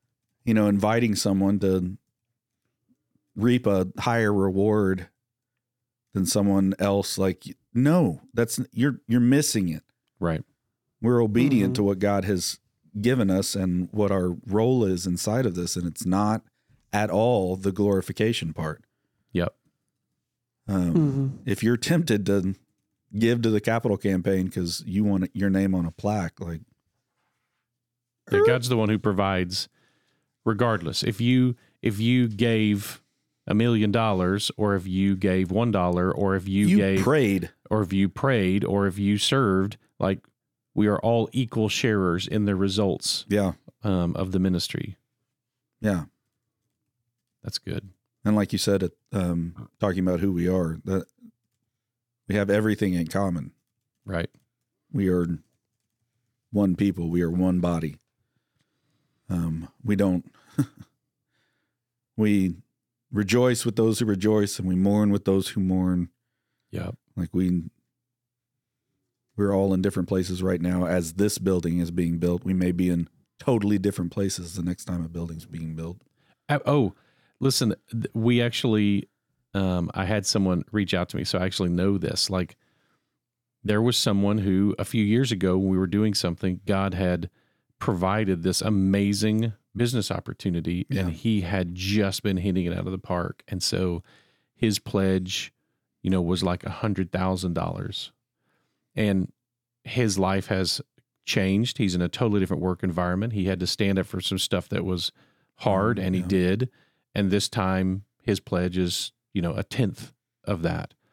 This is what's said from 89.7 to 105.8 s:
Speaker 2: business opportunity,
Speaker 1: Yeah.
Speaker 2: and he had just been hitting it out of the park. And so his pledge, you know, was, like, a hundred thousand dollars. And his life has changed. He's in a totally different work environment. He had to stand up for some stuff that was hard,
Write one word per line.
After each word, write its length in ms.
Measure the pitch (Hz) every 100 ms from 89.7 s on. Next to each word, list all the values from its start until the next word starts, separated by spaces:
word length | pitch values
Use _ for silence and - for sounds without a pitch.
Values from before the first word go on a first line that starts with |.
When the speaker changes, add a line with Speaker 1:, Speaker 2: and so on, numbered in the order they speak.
| 104
Speaker 2:
business 360 | 120 123 -
opportunity, 760 | - - - 95 85 80 87 -
Speaker 1:
Yeah. 120 | 98
Speaker 2:
and 100 | 90
he 280 | 82 113 104
had 320 | 87 95 87
just 500 | 90 95 107 98 -
been 140 | 104 92
hitting 280 | 98 92 87
it 80 |
out 120 | 87 92
of 60 |
the 60 | 92
park. 420 | - 90 90 - -
And 160 | 92
so 400 | - 92 92 85 - _ _ _ _
his 260 | - 113 101
pledge, 720 | - 98 95 95 92 - - _ _ _ _ _
you 60 | 90
know, 100 | 95
was, 220 | 87 90
like, 200 | 92 87 -
a 40 |
hundred 420 | - 110 95 90
thousand 420 | 92 92 92 92
dollars. 580 | 85 87 92 - - - _ _ _ _ _ _ _ _ -
And 360 | 107 95 - - _ _ _ _
his 360 | - 127 113 95
life 280 | 95 98 -
has 320 | 95 92 - - _ _ _ -
changed. 520 | 107 95 98 123 -
He's 180 | 101 87
in 60 |
a 80 | 87
totally 300 | - 117 101
different 200 | 92 80
work 220 | 92 87
environment. 500 | 92 85 90 92 117
He 120 | 104 92
had 140 | 90
to 60 | 90
stand 300 | - 98 98
up 80 | -
for 160 | 92
some 160 | - 95
stuff 300 | - 92 -
that 160 | 95 90
was 260 | 90 - - _ _ _ -
hard, 420 | 113 95